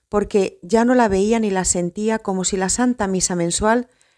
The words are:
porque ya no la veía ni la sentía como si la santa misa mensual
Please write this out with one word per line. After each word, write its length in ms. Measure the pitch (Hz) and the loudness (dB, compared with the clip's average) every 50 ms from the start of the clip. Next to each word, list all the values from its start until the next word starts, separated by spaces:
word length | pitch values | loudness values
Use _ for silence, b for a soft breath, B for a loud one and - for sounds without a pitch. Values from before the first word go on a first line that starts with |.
| _ _ | _ _
porque 520 | - 208 202 202 - 208 190 - - - | -2 -2 -2 0 0 0 0 0 -4 -10
ya 240 | - 175 214 226 233 | -4 0 2 2 4
no 80 | 240 254 | 4 4
la 140 | 254 240 214 | 4 4 4
veía 320 | 190 190 196 208 233 226 | 2 2 2 2 2 0
ni 100 | 220 208 | 0 0
la 160 | 190 185 180 | 0 -2 -2
sentía 540 | - - 180 175 175 - 214 214 220 220 220 | -2 -2 -2 -2 -4 -4 -4 -4 -2 -2 -2
como 240 | - - 190 185 180 | -4 -4 -4 -4 -4
si 120 | - - | -4 -2
la 140 | 190 190 185 | -2 -2 -2
santa 380 | - - 247 247 240 - 208 190 | -2 0 0 0 0 -2 -2 -2
misa 280 | 190 185 175 - 185 | -2 -2 -2 -2 -2
mensual 540 | 175 170 170 175 - 202 214 226 247 240 b b b b b b | -2 -2 -2 -2 0 0 2 2 0 0 b b b b b b